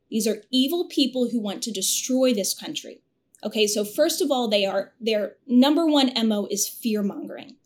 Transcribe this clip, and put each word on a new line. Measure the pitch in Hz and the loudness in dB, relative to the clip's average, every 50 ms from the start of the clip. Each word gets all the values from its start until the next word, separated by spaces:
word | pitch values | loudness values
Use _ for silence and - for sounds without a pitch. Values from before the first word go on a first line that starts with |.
| _ - | _ -6
These | - 220 208 | -4 -2 0
are | 226 214 214 - _ | 0 -2 -2 -4 _
evil | - 262 262 277 339 349 349 - | 2 2 2 2 2 -2 -4 -2
people | - 311 269 - - 254 247 220 | 2 2 2 2 2 0 0 0
who | 214 233 | 0 -2
want | 208 202 185 - - | -4 -4 -6 -6 -6
to | 240 202 | -6 -6
destroy | 190 190 - - - - - 254 262 262 254 240 | -4 -2 -2 -2 -2 -2 0 0 2 4 2 2
this | 202 185 - - | 2 0 -2 -4
country. | - - 165 151 - - - - - _ _ _ _ _ _ _ _ - | -6 -8 -10 -10 -10 -12 -14 -16 -20 _ _ _ _ _ _ _ _ -10
Okay, | 220 - 220 214 | -4 0 0 0
so | 208 208 220 208 | 0 0 -2 -4
first | 202 - - 294 330 320 - 370 | -4 -2 0 0 0 0 0 0
of | 285 | 0
all, | 277 254 240 214 | 0 0 0 2
they | 208 208 196 | 2 2 2
are, | 196 190 196 - - _ - | 0 0 -2 -4 -6 _ -6
their | 220 226 214 208 202 - - _ _ - | -2 -2 0 0 -2 -4 -8 _ _ 2
number | 240 247 262 285 311 339 330 | 4 6 6 6 4 4 2
one | 311 302 277 269 254 | 4 4 4 4 2
M | - 226 226 220 | 2 2 0 2
O | 208 208 202 - | 2 0 -2 -2
is | 202 196 - - | -4 -4 -4 -4
fear-mongering, | - - - 233 214 208 202 196 - 294 339 - - - - - - _ _ | -6 -6 -4 -2 -2 0 -2 -2 -4 -6 -10 -12 -12 -14 -16 -18 -20 _ _